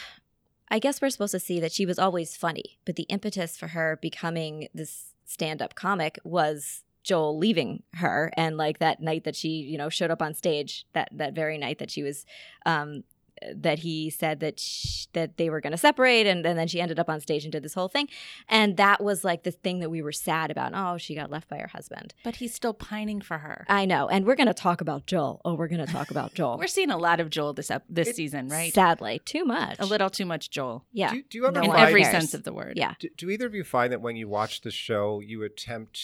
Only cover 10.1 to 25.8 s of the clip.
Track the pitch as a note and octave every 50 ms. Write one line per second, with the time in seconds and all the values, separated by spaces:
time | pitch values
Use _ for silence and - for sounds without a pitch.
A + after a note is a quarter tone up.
10.1 | E3 D#3+ E3 D3+ D3+ - - F3+ D#3 D3 C#3+ C3+ - - - _ - - - -
11.1 | - D3 D3 C#3+ - D#3+ D#3 D3+ D#3 D3+ C#3+ B2 D#3 - C#3 C3+ - - D3 C#3
12.1 | D3 - - - - - - - - - - E3 E3 D3+ D3 D3+ D3 C3+ - _
13.1 | _ _ _ _ _ - - A#1 C#2+ - D3 E3+ D3+ D#3 D#3+ E3+ D#3+ D#3 D#3 D#3
14.1 | - - E3+ D#3 D#3 C#3 D#3 D3+ - - - - - - - - - - - -
15.1 | - E3+ E3 - - - E3+ E3 D#3 D#3 - C#3+ D3+ E3 - D4 C#4+ - B3+ B3+
16.1 | B3 A3+ A3 G3+ F#3 F3 E3 E3+ F3 E3 E3 E3 E3+ E3+ F3 E3+ D#3+ D#3+ E3+ -
17.1 | D#3 D3+ D3 - D#3 C#3+ C#3+ D#3 D#3 D#3 C3+ D3+ - F#3+ F3+ F#3+ - C#4+ C#4+ C#4
18.1 | - - - - - - - - A3 A3 G#3+ G3+ F#3+ F#3 G3+ G3+ G3+ - G3+ G3+
19.1 | G3+ - - F#3+ E3+ E3+ - F3+ E3 - - F#3 F3+ F3+ F3 D#3+ E3 D#3+ D3+ D3
20.1 | D3+ - - - D#3 D#3+ D#3+ D3+ - C3+ B2+ B2+ - G3 G3 F3+ F3 E3+ - -
21.1 | D#3 D3+ D3 - C#3+ D#3 E3 - - C#3+ - - - - - - - - - -
22.1 | - _ - A#3+ A#3 - B3 A#3 - - - A#3 G#3+ - - - G#3+ G#3+ G#3+ G#3+
23.1 | G#3+ G3+ G3+ - E3+ D#3 D3 D3+ - - - - G3 G3+ G3 F#3+ F3+ C3+ C#3 -
24.1 | - F#3+ F#3+ G#3 C4+ B3+ - - - - - F#3 F3 - E3+ D#3 D3 C#3 - -
25.1 | F#3 F3 D3 C3 - - - E3+ E3+ D3+ E3+ D#3 E3+ E3+